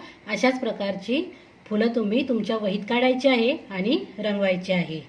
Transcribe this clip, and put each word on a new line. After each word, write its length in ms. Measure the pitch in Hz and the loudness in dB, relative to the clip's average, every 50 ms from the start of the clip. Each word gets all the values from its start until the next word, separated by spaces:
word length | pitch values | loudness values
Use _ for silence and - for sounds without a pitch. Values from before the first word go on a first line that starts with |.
| - - - - - | -8 -18 -20 -18 -8
अशाच 320 | 208 214 - 254 254 262 - | -6 -2 2 2 2 2 0
प्रकारची 760 | 254 226 202 - 202 196 190 180 - - 247 311 370 - - - - - - - - | -4 -4 -4 -2 -4 -4 -4 -6 -2 -2 -2 -2 -2 -4 -12 -18 -20 -20 -20 -20 -10
फुलं 220 | - 208 214 226 240 233 | -4 0 2 2 2 2
तुम्ही 340 | 247 214 202 214 262 - - | 0 0 2 2 0 2 2
तुमच्या 280 | 247 214 175 180 226 | 0 0 0 -2 -2
वहीत 280 | 220 208 196 196 208 - - | -2 0 -2 -2 -2 -2 0
काढायची 380 | 240 240 254 254 262 254 254 | 0 4 4 4 2 4 4
आहे 300 | 277 262 233 226 247 311 320 - - | 4 4 4 4 2 0 -2 -6 -8
आणि 340 | 196 185 190 220 302 392 - - - 214 | -6 -2 0 0 0 0 -2 -6 -10 -4
रंगवायची 540 | 208 214 202 202 196 190 185 180 185 - 185 | -2 -2 0 2 2 2 2 0 0 0 0
आहे. 280 | 175 160 151 160 156 143 | 0 0 -2 -6 -10 -10